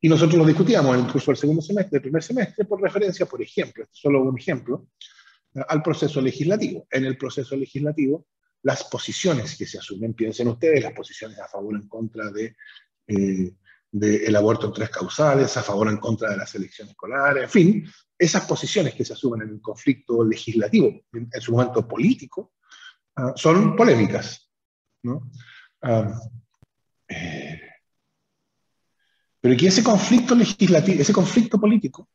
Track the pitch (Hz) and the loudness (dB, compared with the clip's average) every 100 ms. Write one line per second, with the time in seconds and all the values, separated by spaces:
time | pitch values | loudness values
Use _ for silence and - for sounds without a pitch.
0 | 160 160 165 170 160 160 185 220 139 127 | 4 6 6 6 4 4 4 4 4 2
1 | 123 139 - 131 147 160 156 202 190 143 | 0 -2 0 0 0 0 -2 -4 -2 -2
2 | 131 156 151 254 208 - 208 196 190 190 | -2 -6 -4 -4 -4 -4 -4 -2 -2 -2
3 | 202 180 170 123 - - 151 - 110 - | -4 -2 -6 -6 -8 -6 -6 -8 -18 -6
4 | 147 139 131 127 - 143 120 139 _ _ | 0 2 2 -2 -4 -6 -4 -8 _ _
5 | - _ _ _ _ - 131 160 156 151 | -20 _ _ _ _ -14 -4 -2 -2 -2
6 | 151 147 131 123 147 214 220 180 - 131 | -2 0 -2 -2 -2 0 -2 -8 -6 -4
7 | 131 131 135 - 135 135 135 - 147 156 | -4 -4 -8 -8 -8 -6 -6 -4 -4 -2
8 | 135 156 _ _ _ _ 135 127 - 120 | -2 -2 _ _ _ _ -4 -4 -6 -10
9 | - - 185 147 104 - 98 104 - 95 | -8 -4 -2 -2 -4 -10 -12 -12 -14 -10
10 | 113 113 110 110 120 120 165 151 117 - | -8 -4 -4 -2 -4 0 2 2 0 -10
11 | - - 110 101 98 101 101 104 101 113 | -18 -16 -18 -16 -16 -12 -8 -10 -10 -10
12 | 113 113 104 101 113 _ - - _ _ | -10 -10 -12 -8 -10 _ -20 -20 _ _
13 | _ 104 98 95 90 - _ _ _ 104 | _ 0 0 0 -4 -6 _ _ _ -2
14 | 104 104 - 107 104 113 107 101 110 - | 0 0 2 2 4 2 -2 -6 -8 -8
15 | 92 - 151 139 127 - 104 101 107 104 | -10 0 2 4 2 -2 -4 0 0 0
16 | 117 110 110 101 98 107 95 - 104 _ | -4 -4 -4 -6 -8 -10 -12 -12 -20 _
17 | - 131 139 139 123 - 170 214 - - | -10 -2 0 0 2 6 6 4 -2 -18
18 | _ _ 175 196 - 156 143 214 151 - | _ _ 2 2 -2 -6 -2 -2 -2 -2
19 | 117 117 131 117 110 104 - 107 - 131 | -8 -4 -4 -4 -8 -12 -14 -6 -2 -2
20 | _ 117 113 113 - 113 104 226 135 - | _ 0 2 0 -2 -2 2 4 2 0
21 | _ 117 120 123 117 117 123 117 - - | _ -14 -10 -12 -2 0 0 0 -4 0
22 | 156 262 127 - 214 _ _ - - _ | 0 0 -4 -14 -16 _ _ -20 -20 _
23 | _ - 127 135 156 170 214 208 233 123 | _ -8 -8 0 2 4 2 4 4 6
24 | 101 120 - - _ _ _ _ _ _ | 2 -2 -6 -14 _ _ _ _ _ _
25 | 120 139 - - - - - _ 123 113 | -10 -8 -10 -20 -20 -20 -20 _ -2 -2
26 | 104 - - - _ _ _ _ _ _ | -2 -6 -14 -20 _ _ _ _ _ _
27 | _ - 85 78 71 78 - _ _ _ | _ -12 -10 -10 -12 -16 -18 _ _ _
28 | _ _ _ _ _ _ _ _ _ _ | _ _ _ _ _ _ _ _ _ _
29 | _ _ _ _ 123 123 180 185 233 208 | _ _ _ _ 2 4 6 4 4 4
30 | - 240 - 247 220 - 175 170 190 170 | 4 2 4 4 4 2 4 4 4 2
31 | 143 202 175 - 220 214 208 220 139 - | 2 2 4 2 2 2 4 2 0 -10
32 | - | -20